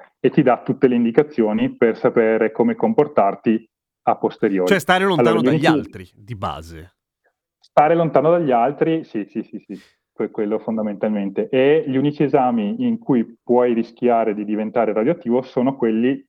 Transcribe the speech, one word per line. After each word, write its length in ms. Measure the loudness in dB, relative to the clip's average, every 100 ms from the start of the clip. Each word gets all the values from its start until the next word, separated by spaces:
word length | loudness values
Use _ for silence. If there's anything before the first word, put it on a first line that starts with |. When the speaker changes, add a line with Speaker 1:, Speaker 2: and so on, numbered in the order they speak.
| -20 _
Speaker 1:
e 120 | 0
ti 120 | 4
dà 200 | 4 2
tutte 260 | -2 0 2
le 60 |
indicazioni 840 | 2 2 2 2 0 0 0 -2 0
per 200 | 0 2
sapere 540 | 0 2 2 2 0
come 220 | 0 -2
comportarti 960 | 0 0 0 0 2 0 0 -2 -2 -4 _ _ _
a 120 | -4 -2
posteriori. 520 | -4 -2 -2 0 0
Speaker 2:
Cioè 100 | 0
stare 260 | 2 0
lontano 240 | 2 2 2
Speaker 1:
Allora, 140 | 2
gli 20 |
Speaker 2:
dagli 100 | 2
Speaker 1:
unici 120 | 2 2
Speaker 2:
altri, 420 | 0 -4 -14 -20
di 200 | _ -16
base. 580 | -10 -8 -8 -12 -18 -20 _ _ _ _ _ _ _
Speaker 1:
Stare 340 | _ 0 2
lontano 360 | 2 0 0 2
dagli 200 | 0 2
altri, 540 | 0 0 -2 -2 -2
sì, 220 | -6 -10 -8
sì, 140 | -10
sì, 160 | -10 -16 -16
sì, 120 | -18 -18 _ _
que-, 200 | -8 -8
quello 280 | -4 -4 -4
fondamentalmente. 920 | -4 -4 -6 -4 -4 -2 -4 -4 -2
E 340 | 0 2 2 0
gli 100 | -2
unici 260 | -2 -2
esami 640 | 0 2 2 0 -2 -2 -2
in 120 | -2
cui 380 | 0 0 0 -8
puoi 300 | 0 2 2
rischiare 580 | 0 -4 -4 0 2 0
di 120 | -4 -4
diventare 480 | -6 -4 -2 0
radioattivo 480 | 0 -2 -2 -2 -2
sono 340 | -2 -2 -2 0
quelli 480 | 0 0 0 -2